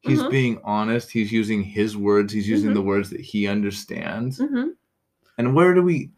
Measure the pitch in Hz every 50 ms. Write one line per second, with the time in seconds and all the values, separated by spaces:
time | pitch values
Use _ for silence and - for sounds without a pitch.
0 | _ 131 131 123 127 131 127 135 131 123 113 - - 107 104 107 107 110 113 120
1 | 117 - - 120 110 104 113 113 110 104 113 104 98 95 104 107 104 110 104 104
2 | 101 101 104 104 104 101 107 107 101 101 113 101 - 107 104 104 95 98 98 98
3 | 98 98 - - - - - 107 101 101 101 104 104 101 98 - - _ - -
4 | - - 82 107 117 127 135 - 254 294 277 240 254 311 359 _ _ _ _ _
5 | _ _ _ _ _ _ _ - 120 123 131 151 175 180 180 180 180 180 170 143
6 | - - _